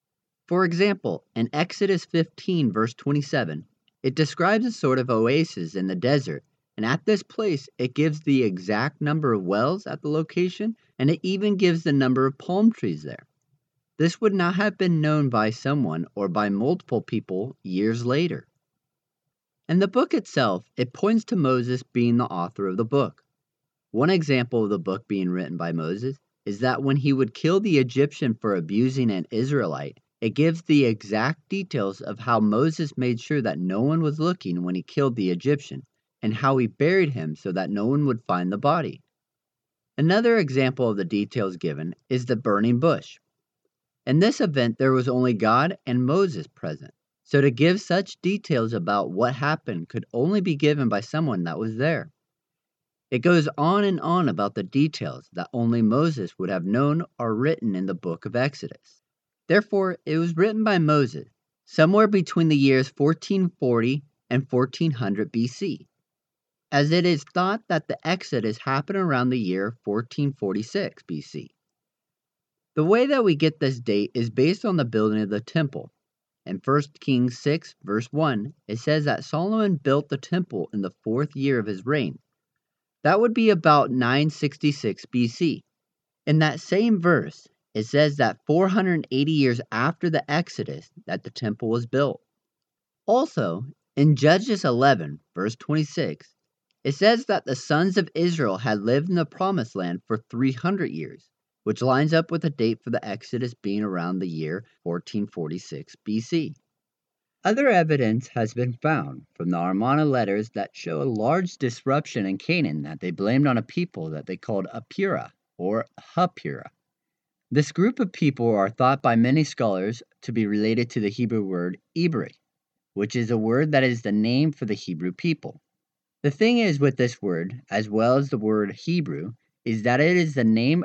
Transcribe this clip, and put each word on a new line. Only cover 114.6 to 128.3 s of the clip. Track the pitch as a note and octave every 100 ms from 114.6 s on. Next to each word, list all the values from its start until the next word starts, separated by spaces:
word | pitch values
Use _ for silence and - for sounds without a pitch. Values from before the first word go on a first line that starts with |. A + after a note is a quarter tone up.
| F#2
Apura | A2+ A#2 - G3 A#2 - - _ -
or | F2+ A2 - - - -
Hapura. | F3+ - - C#2 - - _ _ _ _ _ _ _
This | B2+ D3
group | - G3+ -
of | G#3
people | - D#3 C3 A#2
are | G#2+ G2
thought | A#2 B2+ C#3
by | C3 A2+
many | A#2+ D3
scholars | D3+ - A#2 F#2+ F#2+ A#2 - _
to | -
be | A#2 G#2+
related | G#2 A2 A2+ A#2
to | -
the | G#2
Hebrew | G#2 A#2 A2+
word | G2 F2+ F2 F#2 _ E3
Ibri, | F3 C3+ E2+ - _ _ _ _ _ -
which | G#2 B2+
is | A2+
a | A#2
word | A2 A#2+ D#3
that | C#3+
is | C3 A#2+
the | G#2+
name | G#2 G#2+ B2+ D#3
for | C#3+ A#2
the |
Hebrew | G2 - E2+ F2+
people. | F2+ E2+ D#3 - - _ _ _ _ _ _
The | D3
thing | C#3+ A3 A#3+
is | G#3+ C#3+
with | C#3 C#3
this | B2 -
word, | G2+ E2+ F2+ B2 -
as | G2+ G#2+
well | G#2+ A2+ C3
as |
the | C#3